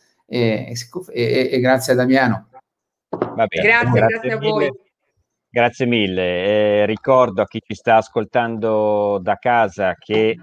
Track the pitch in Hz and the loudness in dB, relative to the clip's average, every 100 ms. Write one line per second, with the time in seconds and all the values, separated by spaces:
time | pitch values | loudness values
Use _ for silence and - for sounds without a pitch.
0 | _ _ - 123 117 107 - 120 - 180 | _ _ -8 -2 0 -2 -6 -10 -12 -14
1 | 185 - 120 131 131 131 127 131 127 127 | -10 -4 -2 0 0 0 2 0 0 0
2 | 127 131 127 98 - - _ _ _ _ | 2 2 2 -2 -6 -20 _ _ _ _
3 | _ - - - 110 85 202 233 240 - | _ -8 -6 -2 -2 0 2 2 2 2
4 | 220 226 220 220 214 214 143 135 _ _ | 2 0 -4 -4 -2 0 -2 -4 _ _
5 | _ _ _ _ _ 120 110 - 123 120 | _ _ _ _ _ 0 0 0 0 0
6 | 101 92 90 90 98 107 104 104 104 107 | 0 0 -2 -2 0 2 2 2 0 -2
7 | - 131 123 95 104 110 - 104 - 113 | 2 4 2 0 -4 -6 -12 -8 2 2
8 | 110 120 104 127 117 113 110 107 107 104 | 2 -4 -4 -2 -2 -4 -2 0 0 0
9 | 104 101 92 98 123 120 107 101 92 87 | 0 -2 -2 -4 0 2 0 0 -4 -4
10 | - 107 110 113 | -2 0 0 -2